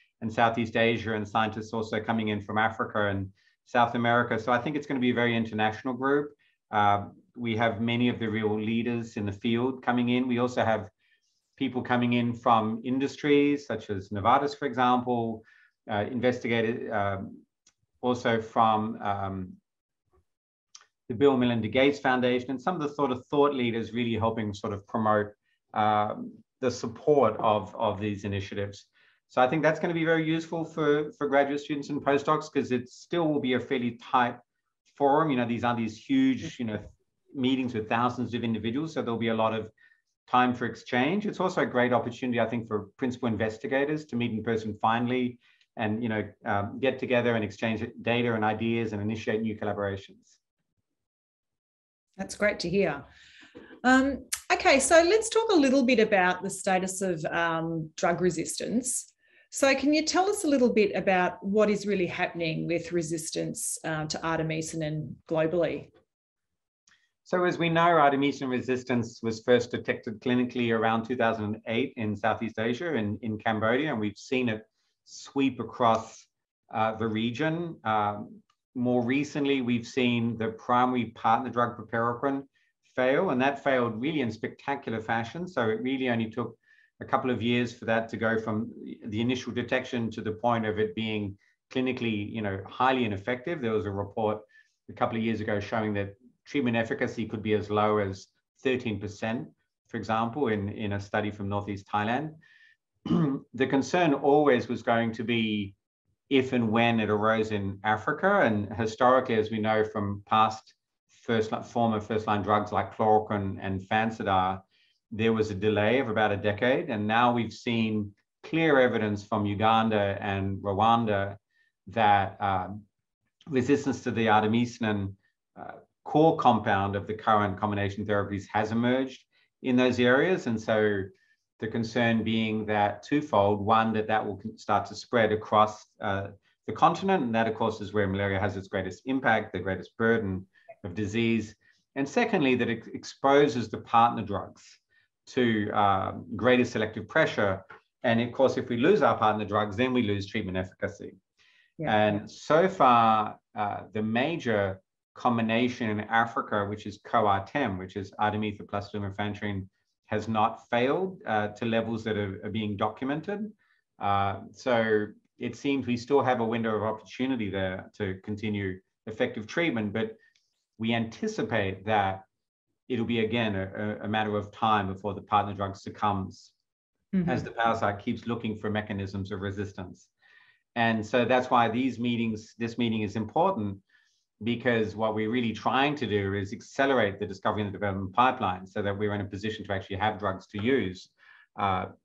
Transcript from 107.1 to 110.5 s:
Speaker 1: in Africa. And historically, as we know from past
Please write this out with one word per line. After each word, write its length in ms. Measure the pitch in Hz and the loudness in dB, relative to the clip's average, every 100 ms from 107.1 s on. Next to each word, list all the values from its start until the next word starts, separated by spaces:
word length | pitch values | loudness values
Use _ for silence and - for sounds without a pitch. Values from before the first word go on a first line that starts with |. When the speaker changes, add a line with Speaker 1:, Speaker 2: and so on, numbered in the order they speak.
| 104 107 110 107 | 2 2 2 0
Speaker 1:
in 280 | 104 98 98 | -2 -4 -4
Africa. 580 | 107 107 - 151 190 202 | -2 -2 -2 0 2 4
And 320 | 135 104 101 | 4 2 -4
historically, 640 | 110 113 - 123 131 127 113 | -4 -4 4 6 6 4 0
as 160 | 107 | 0
we 80 | 110 | -2
know 240 | 107 110 | 0 2
from 400 | 107 107 101 101 - | 0 -2 -4 -6 0
past 480 | 110 110 | 4 4